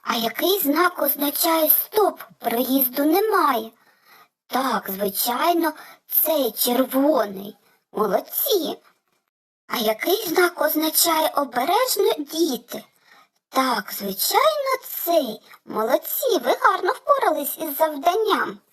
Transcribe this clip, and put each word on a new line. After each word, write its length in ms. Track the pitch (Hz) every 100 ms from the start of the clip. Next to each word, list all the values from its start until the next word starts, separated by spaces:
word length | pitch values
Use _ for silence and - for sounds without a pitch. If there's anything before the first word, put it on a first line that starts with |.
А 140 | -
який 440 | 233 226 - 339 392
знак 420 | 277 302 349 -
означає 680 | 294 - 285 285 339 320 311
«стоп, 520 | - - - 370 - - -
проїзду 640 | 240 226 247 269 262 285
немає»? 680 | 294 370 440 392 302 240 220 _ _ _ _ - _ _ _
Так, 420 | 247 269 220 202
звичайно, 840 | 196 196 - 247 240 320 339 320 311 - - _
цей 440 | - 311 311 247
червоний. 1040 | - 254 247 254 262 285 277 202 196 202 - _ _ _
Молодці! 840 | - 180 208 - - - 415 294 - _ _ _ _ _ _ _ _ _
А 100 | 208
який 500 | 214 214 - 415 359
знак 340 | 339 349 -
означає 720 | 302 302 320 311 339 320 247
обережно, 800 | - 277 247 294 415 508 - 403 311
діти? 680 | 285 311 339 247 - 214 - _ _ - _ _ _
Так, 440 | 262 262 226 202
звичайно, 840 | - 196 190 - 403 587 622 539 523 - -
цей. 360 | - 339 247 220 _ -
Молодці, 720 | - 220 220 320 - - 539 359
ви 100 | 233 508
гарно 300 | 508 392 -
впорались 680 | 508 - 571 440 294 277 -
із 200 | 320 277
завданням. 840 | 311 294 349 403 427 294 - 202 _